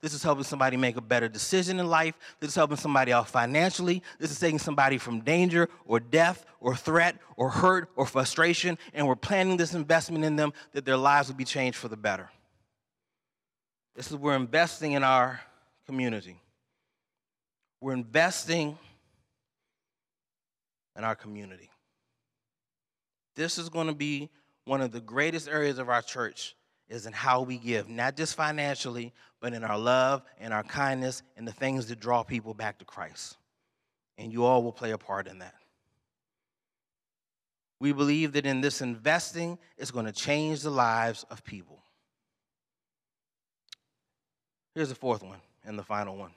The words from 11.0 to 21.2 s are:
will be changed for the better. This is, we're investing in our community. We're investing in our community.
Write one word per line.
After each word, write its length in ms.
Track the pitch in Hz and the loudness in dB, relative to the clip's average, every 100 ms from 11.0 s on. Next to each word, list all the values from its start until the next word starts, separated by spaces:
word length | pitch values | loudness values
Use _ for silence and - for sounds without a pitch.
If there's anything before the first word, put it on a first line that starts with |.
| 135 143 131 | 6 4 2
will 80 | 131 | -4
be 80 | 127 | -6
changed 320 | 147 127 123 | -2 -2 -4
for 100 | 120 | -10
the 100 | 107 | -4
better. 320 | 107 95 92 - _ _ _ _ _ _ _ _ _ _ _ _ _ _ _ - | -2 -2 -6 -20 _ _ _ _ _ _ _ _ _ _ _ _ _ _ _ -16
This 160 | 127 | -10
is, 60 | 151 | -4
we're 180 | 139 139 | 0 0
investing 560 | 127 143 170 - 151 | 2 2 2 0 -2
in 120 | 143 | 2
our 380 | 135 131 123 127 - _ _ _ - | 4 6 4 0 -14 _ _ _ -8
community. 520 | 135 127 110 87 92 _ _ _ _ _ _ _ _ _ _ _ _ _ _ | -4 -2 -4 -8 -20 _ _ _ _ _ _ _ _ _ _ _ _ _ _
We're 120 | 135 | -6
investing 840 | 127 117 127 170 180 - 165 151 151 - _ _ _ _ _ _ _ _ _ _ _ _ _ _ _ _ _ _ _ _ - | -6 0 2 2 0 -2 -2 -2 -6 -18 _ _ _ _ _ _ _ _ _ _ _ _ _ _ _ _ _ _ _ _ -8
in 60 | |
our 120 | 110 | -6
community. 540 | 110 | -6